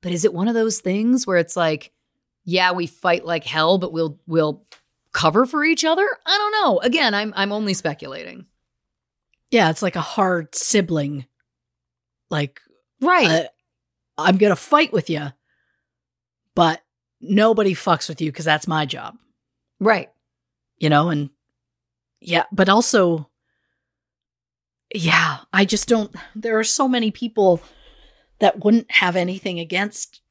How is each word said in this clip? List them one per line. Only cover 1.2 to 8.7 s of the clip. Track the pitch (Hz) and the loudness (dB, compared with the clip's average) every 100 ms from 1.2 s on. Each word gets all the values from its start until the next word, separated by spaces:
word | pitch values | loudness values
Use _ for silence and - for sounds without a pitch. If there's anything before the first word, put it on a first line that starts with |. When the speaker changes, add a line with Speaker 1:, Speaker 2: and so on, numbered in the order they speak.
| 240 | 2
Speaker 1:
where | 180 | 0
it's | 165 - | 0 0
like, | 165 156 - _ _ _ _ _ 185 | 0 -2 -8 _ _ _ _ _ -4
yeah, | 180 180 | 0 0
we | 180 175 | 0 -6
fight | - 185 175 165 | -4 -2 -2 -2
like | 170 | -6
hell, | - 156 160 190 | -4 -2 2 2
but | 175 | 0
we'll, | 160 160 147 - | -4 -6 -6 -2
we'll | 160 151 - _ _ _ _ _ | 0 0 -4 _ _ _ _ _
cover | - 160 185 254 | -2 0 2 2
for | 302 302 | 0 0
each | 330 | 0
other? | 320 330 403 - - | 2 2 0 -2 -2
I | 392 | -2
don't | 415 427 | 0 0
know. | 349 190 | 0 2
Again, | 247 320 262 | 0 0 0
I'm, | 202 214 202 | 0 -4 -4
I'm | 196 | -4
only | 208 214 | -2 -2
speculating. | 185 160 143 147 135 - - - _ _ | -2 -4 -8 -12 -14 -16 -18 -20 _ _